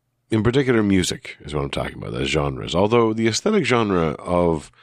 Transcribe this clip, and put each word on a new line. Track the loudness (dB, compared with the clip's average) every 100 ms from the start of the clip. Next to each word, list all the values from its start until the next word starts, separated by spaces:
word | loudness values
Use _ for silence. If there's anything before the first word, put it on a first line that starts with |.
| _ _ -4
in | -2
particular, | 0 0 2 2
music | 4 2 2 -4 -12 -18
is | -8
what | -6
I'm | -4
talking | -6 -8 -10
about, | -10
the | -6
genres. | -2 -2 -2 -4 -4
Although | 0 2 4 2
the | 2 0
aesthetic | 0 0 0
genre | 2 2 2 2 0
of | -2 -2 2 2 0 -4 _